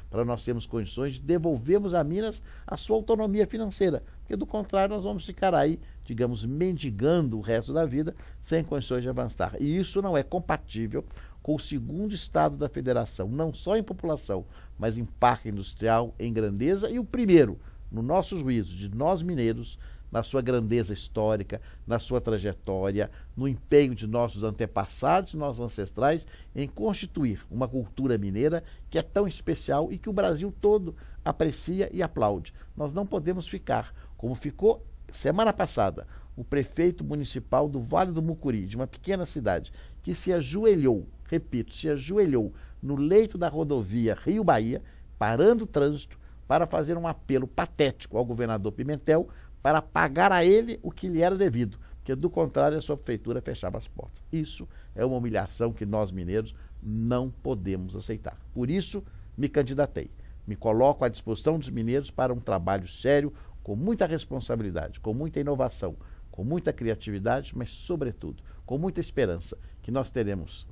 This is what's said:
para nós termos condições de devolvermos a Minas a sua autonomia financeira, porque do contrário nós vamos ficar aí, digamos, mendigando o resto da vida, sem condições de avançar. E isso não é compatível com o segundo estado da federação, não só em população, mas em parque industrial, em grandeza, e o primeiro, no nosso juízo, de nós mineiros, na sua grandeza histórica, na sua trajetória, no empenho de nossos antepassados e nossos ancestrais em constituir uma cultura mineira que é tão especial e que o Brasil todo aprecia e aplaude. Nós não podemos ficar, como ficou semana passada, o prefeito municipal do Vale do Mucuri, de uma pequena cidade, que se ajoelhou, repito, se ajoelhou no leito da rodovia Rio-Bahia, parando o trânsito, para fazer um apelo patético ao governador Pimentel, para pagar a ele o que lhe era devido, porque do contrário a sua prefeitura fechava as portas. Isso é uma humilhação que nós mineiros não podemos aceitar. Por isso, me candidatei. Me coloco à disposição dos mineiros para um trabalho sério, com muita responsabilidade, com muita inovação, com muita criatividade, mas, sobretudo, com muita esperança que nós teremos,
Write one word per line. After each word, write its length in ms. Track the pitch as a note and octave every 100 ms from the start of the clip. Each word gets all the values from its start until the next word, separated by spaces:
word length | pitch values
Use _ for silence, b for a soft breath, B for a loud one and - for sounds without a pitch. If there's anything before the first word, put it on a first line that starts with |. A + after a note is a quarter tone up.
| B
para 160 | A2
nós 200 | B2 A#2
termos 220 | - A#2 -
condições 480 | A#2 G2 - C#3
de 60 | C3
devolvermos 720 | C3+ E3+ E3 C3 A#2 G3+ G3+
a 100 | F3
Minas 360 | D3 F3+ A3 G#3+ B B
a 120 | B -
sua 200 | - A3
autonomia 480 | G#3 A3 A3 G3+
financeira, 600 | G3 A3 G#3+ - F#3+ C#3+ - b
porque 160 | - G#3
do 100 | D4
contrário 480 | G#3+ F#3+ G3 G3
nós 80 | G#3
vamos 240 | G3 G3+ -
ficar 260 | F#3 F#3+
aí, 280 | D#3+ C#3+ E3 B B
digamos, 400 | - A#2 A#2+ A#2
mendigando 920 | A2+ C#3+ F#3 E3 C#3 G2+ C3+ F3 C#3+ A2
o 40 |
resto 320 | G2+ A2+ A2
da 120 | D3
vida, 300 | D#3+ C3 D#3 - B B
sem 220 | - D#3+
condições 400 | E3 C#3 - B2
de 60 | B2
avançar. 480 | B2 B2 - F#2 -
E 180 | C#3+ F3
isso 240 | E3+ G3
não 160 | G3 D#3
é 60 |
compatível 840 | C3+ - - D#3 - G#2+ A2+ C3+ - B B B
com 140 | - D3+
o 40 |
segundo 540 | - C#3+ A#2+ D#3 G#3+
estado 420 | G#3 - D3+ D3+ C#3+
da 120 | C#3+
federação, 600 | C#3+ B2+ A#2+ A2+ - F#2+
não 240 | C3+ D#3+
só 240 | D#3 - G#3+
em 60 |
população, 640 | G#3 F#3 E3 D3+ - F#2+ G2+ B B -
mas 180 | A2+ A2+
em 60 |
parque 440 | A2+ - B2 A2+ A#2
industrial, 680 | G2+ F#2+ - A2 A2+ A#2+ -
em 140 | A#2+
grandeza, 560 | A2+ G#2+ G2+ C3+ G3 G#3
e 120 | A#3+
o 40 |
primeiro, 540 | G#3 A#3+ A3 E3+ A#2 - b b -
no 100 | A2
nosso 360 | A#2+ F3+ G3 F#3
juízo, 400 | C3 A#2 F2+ F2+
de 180 | G2+
nós 280 | G#2+ D3+ F#3
mineiros, 540 | F3 D#3 A2+ A#2 A#2 - b b b
na 120 | A2+
sua 200 | A2+ C3+
grandeza 500 | A#2+ B2 A2 A#2 G2
histórica, 640 | G#2 - - G#2+ G#2+ F#2+ G#2 B B -
na 120 | A#2
sua 220 | - B2+
trajetória, 880 | A#2 G#2+ G2 F2+ - F#2+ G2 G2+ G2+ B B
no 140 | - C3+
empenho 460 | B2 - D3 C#3
de 120 | A2+ G#2+
nossos 380 | A#2+ A#2+ G#2+
antepassados 880 | A2 G2+ A2 - G#2+ - C3+ F3+ F#3+
e 60 | D#3+
nossos 260 | C#3+ A2+
ancestrais 640 | A#2+ - F#2+ - C3+ E3 - B B
em 140 | - C#3
constituir 720 | - G#3+ G3 F#3+ F3 C3 G2 -
uma 160 | G2+ B2+
cultura 520 | C3 G#2 - C3 A2
mineira 440 | G2 G2 D3 E3 - B B
que 80 | D#3+
é 40 |
tão 240 | - G3 G3+
especial 640 | - - D#3+ - C#3 E3+
e 60 | F#3+
que 140 | A3+
o 20 |
Brasil 420 | G3+ F#3+ D3+ G3 -
todo 340 | G#3 G#3+ F3 D#3 B B
aprecia 640 | D#3+ - D#3+ - - F#3+ C#3
e 120 | F3+
aplaude. 500 | D#3+ - G#2+ G2 E2 - b -
Nós 160 | D3
não 140 | E3 G3+
podemos 420 | F#3 D3+ F3+ E3
ficar, 420 | F#3+ - A#2 - - b b
como 160 | A#2+
ficou 520 | B2+ D3 - G#3 A#3 - - -
semana 400 | - - F3 A3+
passada, 560 | A3+ F#3 - G2 - - b b -
o 80 |
prefeito 580 | A#2+ C#3+ C3 - F3 F3
municipal 640 | C#3+ D3 C3+ C#3 - C3 D3
do 140 | C#3
Vale 320 | A#2 E3 F#3
do 80 | D#3+
Mucuri, 460 | D#3+ D#3+ C#3 A2 F#2
de 100 | A2
uma 100 | B2+
pequena 380 | - - F#3+
cidade, 480 | F3 D3+ G#2+ F2 - B B B
que 120 | -
se 160 | E3+ F3+
ajoelhou, 800 | F3 C3 F#3 A3 F#3 C3 G#2 - -
repito, 500 | - E3 - B2 A2
se 140 | - D#3
ajoelhou 640 | D3 C3+ G3+ F#3 B2+ G#2 B B B
no 140 | C3 C#3
leito 420 | D3 G3+ A3 F3+
da 100 | E3+
rodovia 640 | D3 D3+ C#3 F#2+ A#2 A2 G2
Rio-Bahia, 600 | - G#3 F3+ A#2+ A2+ C3 - b b -
parando 460 | G#2+ A#2 G3 A#3
o 20 | A3
trânsito, 540 | D3 C#3+ D3 - - b b -
para 200 | D3 E3+
fazer 320 | E3+ D3+ E3+
um 80 | E3+
apelo 400 | - - C3 B2+
patético 720 | - F3 - C#3 - - A2
ao 80 | B2
governador 460 | A#2 A#2 A2 G#2
Pimentel, 540 | G#2+ C3 D3 - D#3 F3 B B -
para 180 | C#3 D#3
pagar 520 | - D#3+ D#3+ C#3 G3
a 120 | F#3
ele 340 | E3+ G#3+ A#3 -
o 80 | E3
que 180 | - F#3
lhe 140 | E3
era 140 | F3 F#3+
devido, 420 | F#3+ A#2 A2+ - b b
porque 160 | -
do 140 | C3 E3
contrário 480 | E3 D#3 C#3 C#3+ D3+
a 40 |
sua 160 | - C#3
prefeitura 440 | - G#2+ A#2+ A#2+
fechava 380 | - C3 F#2 G2+
as 80 | -
portas. 360 | - - - -
Isso 360 | E3 D#3 - - b b
é 100 | -
uma 120 | B2+ B2+
humilhação 560 | A#2+ G#2 G2+ - A#2
que 140 | A2+ G#2
nós 240 | G#2+ G2+
mineiros 440 | F#2 F2 G#2 G#2+ - b b
não 480 | G#2+ A2 A#2 B2 C3
podemos 640 | A#2+ C3+ A#2 F#2 F#2+ F#2
aceitar. 420 | G2 G2 G#2+ - - -
Por 160 | B2 B2
isso, 360 | F#3 - G3+ - B B -
me 120 | C#3+
candidatei. 640 | D3 B2+ C3+ C#3+ - - - b b
Me 120 | - G2+
coloco 480 | A2+ A2 C3+ C#3+
à 40 | B2
disposição 500 | G#2+ - G#2+ D3+ D#3+
dos 100 | C3
mineiros 420 | B2+ A2+ C3+ C#3+
para 240 | - B2+
um 60 | B2
trabalho 480 | A2+ F#2+ F2 G2 F#2
sério, 440 | - B2+ C#3+ C#3+ B B B
com 140 | - G#2
muita 280 | F#3 A#3
responsabilidade, 920 | F3+ D#3+ - C3+ - A#2 G#2 E2+ D#2 -
com 160 | A2
muita 240 | A2+ D#3 D3
inovação, 580 | C#3+ C3+ B2+ - F#2 D#2+ b b b
com 100 | -
muita 300 | G#2+ E3+ D#3
criatividade, 840 | - A2+ G#2+ A2 G2+ G#2+ C3 C3 B2
mas, 140 | A#2
sobretudo, 720 | - - F3 B2+ - D#2+ - - b -
com 100 | C#3
muita 220 | F#3 E3+
esperança 580 | E3 - G2 E2+ - - b b
que 120 | -
nós 180 | B2+ C3
teremos, 560 | B2+ G#2 F#2+ - - -